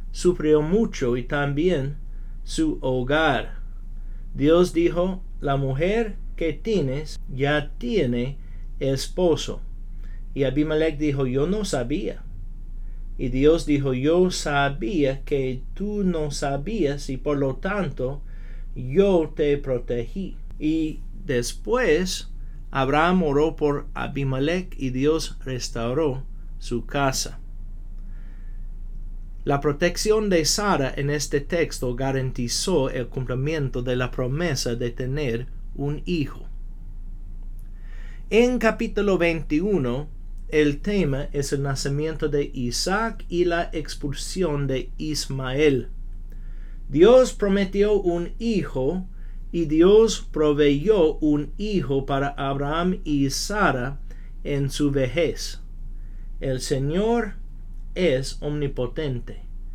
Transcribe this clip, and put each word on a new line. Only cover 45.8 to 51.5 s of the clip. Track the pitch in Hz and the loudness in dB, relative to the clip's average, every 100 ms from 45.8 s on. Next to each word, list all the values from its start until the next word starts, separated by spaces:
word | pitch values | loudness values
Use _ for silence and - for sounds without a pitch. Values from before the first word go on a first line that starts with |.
| - - - - - - - - - - - | 0 -6 -8 -8 -10 -10 -8 -10 -10 -10 -2
Dios | 135 196 254 254 | 6 10 10 8
prometió | - 202 196 190 196 202 208 | 2 2 2 2 2 4 4
un | 180 170 165 - | 2 0 -2 -2
hijo | 226 202 139 135 131 185 185 - - - - | 0 0 0 0 0 -2 -4 -10 -10 -8 -4
y | 170 | -2
Dios | 156 156 180 214 226 - - | 2 6 8 10 8 4 -4
proveyó | 151 151 147 147 143 180 208 156 | 2 4 6 6 6 4 6 4
un | - 151 147 147 | 4 2 2 0